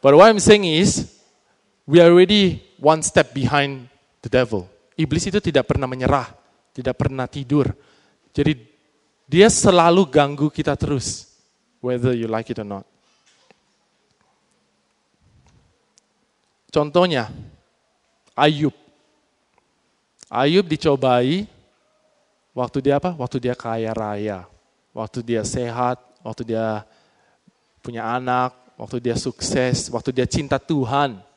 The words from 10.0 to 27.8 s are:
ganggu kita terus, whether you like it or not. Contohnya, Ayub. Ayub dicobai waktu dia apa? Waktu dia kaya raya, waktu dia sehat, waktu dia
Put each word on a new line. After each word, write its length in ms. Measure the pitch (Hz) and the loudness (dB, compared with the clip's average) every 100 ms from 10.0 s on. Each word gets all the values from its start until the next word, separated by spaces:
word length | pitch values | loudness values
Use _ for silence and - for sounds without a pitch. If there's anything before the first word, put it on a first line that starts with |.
| 180 | 2
ganggu 400 | 151 143 143 147 | 2 0 0 -4
kita 240 | - 151 | -4 -6
terus, 560 | 143 - 143 - - - _ _ _ _ _ | -4 -4 -4 -6 -12 -16 _ _ _ _ _
whether 380 | 123 123 127 123 | -6 -2 -2 -2
you 80 | 113 | -4
like 240 | 110 113 | -6 -6
it 80 | 117 | -10
or 100 | 104 | -10
not. 160 | 98 - _ _ _ _ _ _ _ _ _ _ _ _ _ _ _ _ _ _ _ _ _ _ _ _ _ _ _ _ _ _ _ _ _ _ _ _ _ _ | -12 -14 _ _ _ _ _ _ _ _ _ _ _ _ _ _ _ _ _ _ _ _ _ _ _ _ _ _ _ _ _ _ _ _ _ _ _ _ _ _
Contohnya, 560 | - 147 160 180 147 104 - - _ _ _ _ _ _ _ _ | -2 0 2 2 0 -4 -10 -20 _ _ _ _ _ _ _ _
Ayub. 400 | - 147 151 151 - _ _ _ _ _ _ _ _ _ _ _ _ _ _ - | 0 0 2 -4 -6 _ _ _ _ _ _ _ _ _ _ _ _ _ _ -12
Ayub 320 | 113 139 175 180 | -4 0 0 -2
dicobai 800 | 156 160 139 131 123 127 175 208 _ _ _ _ _ _ _ _ _ _ - | -2 -2 0 2 2 0 -2 -6 _ _ _ _ _ _ _ _ _ _ -8
waktu 200 | 123 143 | -6 -2
dia 160 | 135 143 | 0 -2
apa? 160 | 185 | -2
Waktu 240 | 170 123 135 | -8 -8 -6
dia 160 | 120 | -6
kaya 400 | 123 120 113 113 | -8 -8 -6 -6
raya, 560 | 110 107 104 107 98 92 _ _ _ _ | -6 -8 -8 -8 -10 -14 _ _ _ _
waktu 320 | - 110 - | -14 -12 -12
dia 240 | 113 117 110 | -6 -4 -4
sehat, 560 | - 120 117 123 127 _ _ - | -8 -8 -4 -4 -4 _ _ -16
waktu 240 | 110 117 | -14 -8
dia 320 | 113 113 107 104 _ _ _ _ _ _ _ _ _ | -6 -4 -6 -10 _ _ _ _ _ _ _ _ _